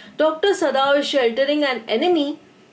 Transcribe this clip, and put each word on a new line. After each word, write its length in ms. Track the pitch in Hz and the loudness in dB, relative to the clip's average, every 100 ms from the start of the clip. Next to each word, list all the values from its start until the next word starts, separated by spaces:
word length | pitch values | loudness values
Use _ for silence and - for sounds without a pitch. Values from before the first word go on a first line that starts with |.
| - - | -10 -2
Doctor 320 | 311 311 403 | 0 2 0
Sadao 480 | 370 302 262 277 285 | 0 0 0 2 2
is 100 | 285 | 0
sheltering 560 | 285 233 226 277 294 | 0 0 0 0 0
an 180 | 285 240 - | -2 -4 -4
enemy, 500 | 226 349 339 285 311 - - - | -2 0 0 -2 -8 -16 -20 -20